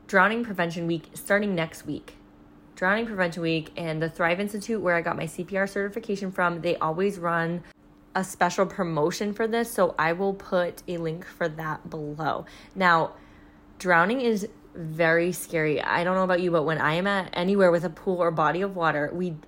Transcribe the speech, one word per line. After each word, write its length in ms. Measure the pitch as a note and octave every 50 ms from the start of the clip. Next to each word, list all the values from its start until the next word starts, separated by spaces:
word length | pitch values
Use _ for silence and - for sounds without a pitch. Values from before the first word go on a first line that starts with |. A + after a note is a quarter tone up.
| -
Drowning 380 | - G3+ F#3+ F#3 G3+ A3+ A#3 A#3
Prevention 420 | G#3+ F#3+ F#3+ E3+ E3+ E3 F3 E3+
Week 240 | E3 E3+ D#3 - - -
starting 400 | - - - G3+ G#3 G#3 G3+ F#3+
next 300 | E3 D#3+ D#3+ - - -
week. 300 | D3+ C#3+ - - - - - - - - - - - - - - - -
Drowning 300 | - F#3 F#3 G3+ A3+ A#3
Prevention 360 | A3+ G#3+ F#3+ F3+ E3+ E3 F3
Week 280 | E3 E3 E3 D#3+ D#3 - -
and 240 | - E3+ D#3+ D#3 D#3
the 80 | D#3+ D#3+
Thrive 300 | D#3+ - F3 E3 F3 F#3
Institute, 420 | G#3 G#3 A3 G#3 G3 - A3+ G#3
where 140 | F3 F3+ E3+
I 80 | E3+
got 140 | E3 E3+ -
my 100 | - D#3+
C 180 | D#3 - - E3+
P 120 | - G3+
R 100 | F#3+ G3
certification 640 | G3 - G3+ G3 G3+ G3 A#3 A3 - G3+ G3 G3+ F#3
from, 300 | F#3 - F3+ F3 E3+ E3
they 160 | D#3+ F3 -
always 420 | - - D#3+ D#3+ F3 G3 G3+ F#3 F3
run 460 | E3+ E3+ E3+ E3+ E3 E3+ F3 E3+ - - - _ - - - - - - -
a 100 | F#3+ F#3
special 400 | - - - F3+ F3+ - - F#3+
promotion 720 | F3+ - G#3 F#3 E3+ D#3+ D3 A3+ B3+ - - G#3+ G#3 G3+
for 120 | - A3+
this, 240 | G#3+ A3+ A#3 A#3 A#3
so 240 | - G#3+ F#3 E3 - -
I 140 | D#3 E3 E3+
will 180 | F3+ G3 G3
put 500 | G3 G3 - - F#3+ F3+ F3 E3+ - - - -
a 80 | F3
link 300 | E3+ E3 D#3+ D#3+ F3 F#3
for 220 | - - - F3 E3
that 420 | D#3 D#3+ D#3+ D#3 D3+ - - -
below. 560 | - D#3+ D3 D3 D3 D#3 D3+ C3+ - - - - - - - - -
Now, 380 | F#3 F#3 F3 E3+ E3 D3+ - - - - - - - - - - - - - - -
drowning 420 | - F3+ E3+ E3 F3 G3+ A#3+ C4+
is 260 | B3 A#3 A3 G3 G3+ - - - - - -
very 580 | F3 E3 D#3 D#3 D#3+ E3+ D#3+ E3 E3+ E3+ F#3
scary. 500 | E3+ - - - E3+ D#3+ D#3 D3+ C#3+ -
I 220 | - - A2 E3 E3+
don't 100 | F3+ F#3
know 80 | F#3+
about 180 | F#3 F#3 F3+ F3
you, 100 | F#3 F3
but 120 | E3+ D#3+
when 160 | C#3+ D#3+ D#3+ C#3
I 160 | B2 D3+ D#3
am 120 | F3 F#3+
at 240 | G3+ G3+ F#3+ F3 -
anywhere 380 | - F3 F3+ F#3+ G3+ G3 F#3 F3
with 140 | E3+ E3+ E3+
a 60 | F3
pool 320 | D#3 - - G3 F#3 F3
or 80 | E3+ E3+
body 300 | D#3+ E3 D#3 D3 D#3 F3+
of 140 | G3+ G3 F#3+
water, 340 | F3 E3 D#3 D3+ D3 D3 -
we, 220 | - F3+ F#3 F3 D#3+ D3+ -